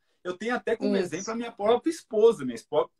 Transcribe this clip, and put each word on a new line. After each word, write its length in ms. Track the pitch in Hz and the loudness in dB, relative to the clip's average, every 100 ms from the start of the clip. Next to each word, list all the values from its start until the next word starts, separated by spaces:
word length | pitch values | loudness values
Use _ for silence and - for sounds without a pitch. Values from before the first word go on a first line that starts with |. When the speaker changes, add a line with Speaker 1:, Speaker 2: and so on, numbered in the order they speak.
| _ _ | _ _
Speaker 1:
Eu 140 | 180 185 | -10 -6
tenho 180 | 220 | -4
até 220 | 247 - 226 | -4 -2 -2
como 180 | 208 | 0
Speaker 2:
Isso. 200 | 202 180 | 0 0
Speaker 1:
exemplo 180 | 170 196 | -6 -6
a 40 | 226 | -6
minha 160 | 240 | -8
própria 380 | - 208 240 320 | -2 2 2 0
esposa. 540 | 330 - 214 226 156 | -6 -4 4 4 4
Minha 100 | 131 | -2
espo-, 360 | 117 - 147 - | -8 -4 -2 -2